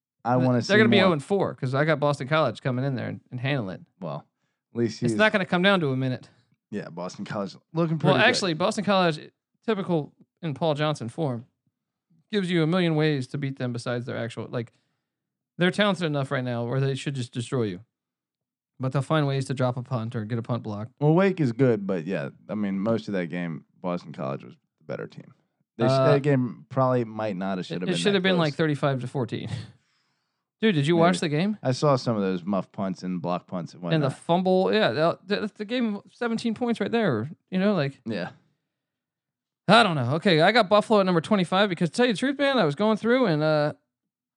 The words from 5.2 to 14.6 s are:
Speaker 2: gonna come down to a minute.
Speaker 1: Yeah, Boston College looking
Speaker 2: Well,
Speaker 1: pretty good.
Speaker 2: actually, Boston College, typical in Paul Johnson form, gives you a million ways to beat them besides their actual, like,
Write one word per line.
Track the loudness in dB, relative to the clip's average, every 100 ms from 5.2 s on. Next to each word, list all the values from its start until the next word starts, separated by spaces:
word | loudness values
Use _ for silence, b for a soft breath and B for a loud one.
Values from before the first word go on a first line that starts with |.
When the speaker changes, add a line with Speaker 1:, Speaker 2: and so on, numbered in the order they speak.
| 2
Speaker 2:
gonna | 2 0
come | 2
down | 4 4
to | 2
a | 0
minute. | -2 -4 -10 _ _ _ _
Speaker 1:
Yeah, | -10 -10
Boston | -10 -10 -10
College | -8 -6 -8 -10 _
looking | -2 -2 2
Speaker 2:
Well, | 2
Speaker 1:
pretty | 4
good. | 4
Speaker 2:
actually, | 2 -2
Boston | -2 -2 -2
College, | 0 2 2 0 -8 _ _ _
typical | -4 -4 0 -2 -2 _ _ _
in | -8
Paul | -2 -2
Johnson | 0 0 -2 -6
form, | -4 -4 -4 -10 _ _ _ _ _ _ _ _
gives | -2 0
you | 2
a | 2
million | 2 2 2
ways | 2 0 -4
to | -6
beat | -6 -6
them | -6
besides | -6 -6 -6
their | -6 -6
actual, | -8 -8 -8
like, | -8